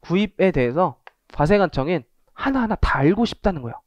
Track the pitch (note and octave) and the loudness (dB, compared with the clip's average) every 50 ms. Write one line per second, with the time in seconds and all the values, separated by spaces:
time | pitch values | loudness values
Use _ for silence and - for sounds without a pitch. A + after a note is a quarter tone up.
0 | _ - E3 F#3+ G#3 G#3 _ _ F#3 F#3+ F3 D3 B2 A#2+ A#2+ D#3 F#3 E3+ C3 _ | _ -2 -2 -2 -2 -2 _ _ 0 0 2 2 0 0 2 0 0 -2 -2 _
1 | _ - _ _ _ _ - - C#3+ D3+ G3+ G#3 G3 E3 - C#3 C3 D3+ F3+ E3 | _ -20 _ _ _ _ -4 -2 2 2 4 2 2 0 0 -2 -2 -2 -2 -4
2 | A#2+ _ _ _ _ _ _ - - C#4 C4+ C4 A#3+ A3 G#3+ - - - - C#3 | -4 _ _ _ _ _ _ -6 -4 -2 -2 0 0 -2 -2 0 0 0 0 2
3 | C3+ D3 F#3+ G3+ A#3 A3 - - _ G#3 F#3+ D3+ B2 A#2 G#2+ - _ | 2 2 2 2 0 -2 -2 -2 _ -2 -2 -2 -8 -10 -12 -14 _